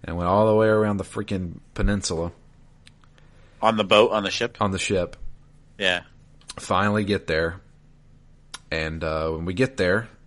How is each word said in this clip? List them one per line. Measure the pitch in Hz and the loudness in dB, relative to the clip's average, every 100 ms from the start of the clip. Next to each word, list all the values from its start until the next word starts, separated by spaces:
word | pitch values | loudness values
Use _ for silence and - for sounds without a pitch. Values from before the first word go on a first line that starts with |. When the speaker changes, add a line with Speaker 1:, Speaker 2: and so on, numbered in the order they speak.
Speaker 1:
And | - 82 | -8 -4
went | 87 | 2
all | 101 110 | 4 6
the | 107 | 6
way | 110 | 4
around | 110 107 101 | 4 2 0
the | |
freaking | 90 110 104 98 90 85 - | -4 -8 -6 -4 -6 -10 -14
peninsula. | - 98 104 - 82 85 - - - - - - _ - - - - - - | -2 0 0 -2 -4 -4 -8 -20 -20 -20 -20 -20 _ -20 -20 -20 -20 -20 -2
Speaker 2:
On | 110 110 | 0 0
the | |
boat, | 101 104 113 | 4 6 6
on | 107 | 4
the | 98 | -2
ship? | - 117 - | -4 -6 -2
Speaker 1:
On | 104 | -2
the | 95 | -2
ship. | - 98 87 - - - - - - - | -2 -2 -2 -6 -12 -14 -20 -20 -20 -2
Speaker 2:
Yeah. | 98 90 - - - - - - | 0 0 -4 -20 -20 -20 -18 -16
Speaker 1:
Finally | - 92 101 104 | -2 0 2 0
get | 101 98 - | 0 -4 -2
there. | 80 82 92 - _ - - - - - - - - - | -2 -2 -6 -18 _ -20 -20 -20 -20 -20 -20 -20 -20 -8
And, | 80 80 82 | -6 -4 -4
uh, | 80 80 80 | -4 -2 -2
when | 80 85 | -4 -6
we | |
get | 92 127 - | -2 -2 0
there | 90 101 117 - | 0 0 -2 -16